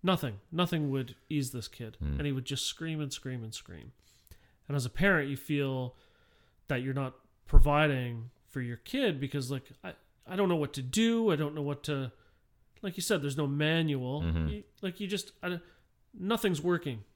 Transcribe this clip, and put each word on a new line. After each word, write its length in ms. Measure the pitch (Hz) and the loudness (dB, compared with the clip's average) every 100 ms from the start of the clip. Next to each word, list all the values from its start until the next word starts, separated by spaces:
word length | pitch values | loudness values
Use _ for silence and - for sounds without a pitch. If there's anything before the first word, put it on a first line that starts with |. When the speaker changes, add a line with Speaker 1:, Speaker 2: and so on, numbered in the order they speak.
Speaker 1:
nothing, 380 | 175 180 135 101 _ | 2 0 0 -8 _
nothing 400 | 165 175 170 147 | -2 0 0 0
would 240 | 135 127 - _ | -2 -4 -10 _
ease 200 | 151 127 | -2 -2
this 160 | 123 - | -6 -10
kid. 280 | - 117 - | -12 -14 -6
Speaker 2:
Mm. 160 | 143 139 | -4 -2
Speaker 1:
And 80 | 147 | -2
he 60 | |
would 120 | 135 | -2
just 220 | 127 135 - | -4 -4 -6
scream 340 | - 165 156 | -6 -6 -4
and 120 | 147 | -6
scream 300 | - 135 127 | -6 -8 -8
and 120 | 113 | -8
scream. 380 | - - 85 - - _ _ _ - _ _ - | -12 -14 -16 -18 -20 _ _ _ -20 _ _ -6
And 80 | 143 | -4
as 80 | |
a 60 | 123 | -2
parent, 380 | - 196 175 139 | 2 4 4 0
you 60 | 135 | -6
feel 580 | - 147 139 131 127 - _ _ _ _ _ _ _ | -2 -2 0 -2 -6 -10 _ _ _ _ _ _ _
that 140 | 131 | -4
you're 120 | 131 | -2
not 200 | 131 131 - _ _ - | -4 -4 -8 _ _ 10
providing 840 | - 151 147 151 135 123 117 120 _ _ | 10 10 6 4 2 -4 -8 -12 _ _
for 100 | 131 | -8
your 160 | 123 120 | -8 -8
kid 420 | - 262 247 143 | -6 -2 0 -2
because, 300 | 135 147 123 | -4 -4 -4
like, 200 | 139 - - | -6 -8 -16
I, 100 | 185 156 _ _ - | -16 -16 _ _ -10
I 100 | 185 | 0
don't 120 | 196 | 2
know 80 | 170 | 2
what 160 | 143 | 0
to 80 | - | -4
do. 480 | 127 202 226 233 220 | -4 2 4 4 2
I 60 | 151 | 2
don't 180 | 151 | 0
know 80 | 151 | -2
what 220 | 143 143 | -6 -6
to, 280 | - 143 131 - _ _ _ _ _ _ | -4 -4 -4 -10 _ _ _ _ _ _
like 140 | 202 - | -10 -6
you 60 | |
said, 200 | - 190 | 0 0
there's 140 | 143 135 | 0 -2
no 100 | 143 | -2
manual. 760 | 143 156 165 160 139 127 147 | 0 2 2 2 0 -2 -4
Speaker 2:
Mm-hmm. 260 | 160 82 78 | -2 0 -2
Speaker 1:
You, 140 | 208 - _ | -4 -10 _
like, 160 | 190 170 | -8 -6
you 60 | 202 | -6
just, 260 | 202 - - | -4 -6 -8
I 60 | 180 | -6
don't, 120 | 175 - _ _ _ _ 220 | -6 -8 _ _ _ _ -8
nothing's 420 | 180 226 208 156 | -2 0 2 0
working 440 | 165 170 156 113 - | 2 0 -2 -8 -12